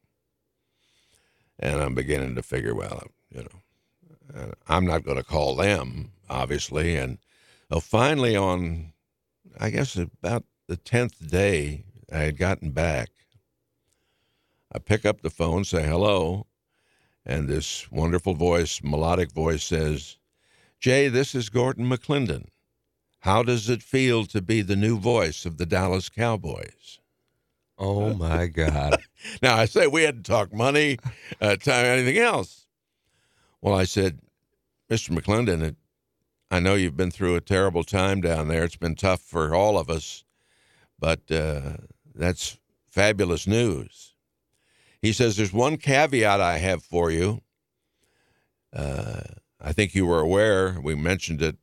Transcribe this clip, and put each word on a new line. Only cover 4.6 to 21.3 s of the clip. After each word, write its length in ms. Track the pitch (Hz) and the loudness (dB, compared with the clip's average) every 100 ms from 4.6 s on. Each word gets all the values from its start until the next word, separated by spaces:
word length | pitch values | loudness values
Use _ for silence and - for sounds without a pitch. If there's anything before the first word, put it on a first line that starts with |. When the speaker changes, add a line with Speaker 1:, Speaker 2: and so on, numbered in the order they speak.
| - | 0
Speaker 1:
I'm 180 | 82 90 | 2 2
not 180 | 82 | 0
gonna 200 | - 67 | -2 -4
call 320 | 64 80 71 65 | -2 0 0 2
them, 580 | 98 95 64 60 71 - - | 2 0 -2 -8 -12 -16 -10
obviously. 680 | 65 64 71 - 76 82 80 | -6 -4 -4 -4 -2 0 0
And, 220 | 65 - _ _ _ _ - | -4 -8 _ _ _ _ -6
uh, 100 | 82 | -6
finally 560 | - 110 131 151 123 101 | 0 2 4 2 2 2
on, 580 | 95 90 87 82 80 - _ _ _ _ _ - | 2 0 -2 -6 -10 -18 _ _ _ _ _ -8
I 100 | 107 | -4
guess, 260 | 107 135 - | -2 -2 -4
about 500 | 85 - 85 120 - _ - | -6 -6 -4 -4 -6 _ -12
the 120 | 87 | -12
tenth 520 | - 123 123 - 78 | -2 0 0 -4 -4
day 560 | 90 101 85 73 71 - - - | 0 2 2 -2 -6 -12 -20 -10
I 80 | 80 | -4
had 180 | 76 71 | -2 0
gotten 340 | 92 92 80 | -2 -2 -4
back, 380 | 69 82 71 55 _ _ _ _ _ _ _ _ _ _ _ _ _ _ _ _ | -2 0 -2 -4 _ _ _ _ _ _ _ _ _ _ _ _ _ _ _ _
I 80 | - | -12
pick 260 | - 107 104 | -2 0 0
up 160 | - | -2
the 80 | 78 | -4
phone, 340 | - 82 82 | -2 0 0
say, 240 | 101 87 76 | 0 -2 0
"Hello," 600 | 82 104 98 82 95 - _ _ _ _ _ _ _ | 2 2 2 0 -4 -8 _ _ _ _ _ _ _
and 240 | - 69 69 | -6 -4 -2
this 440 | 76 76 - - | -2 -4 -8 -8
wonderful 420 | - 82 85 95 | -2 0 0 0
voice, 480 | 80 87 85 82 - | 0 2 2 2 -4
melodic 500 | 71 73 82 90 87 | -2 0 2 0 0
voice 320 | 78 80 78 | -2 -2 -2
says, 520 | - 80 78 76 - - _ _ _ _ _ _ | -2 -2 0 -2 -6 -18 _ _ _ _ _ _
"Jay, 300 | 131 131 143 | 2 2 4
this 260 | 123 139 | 2 0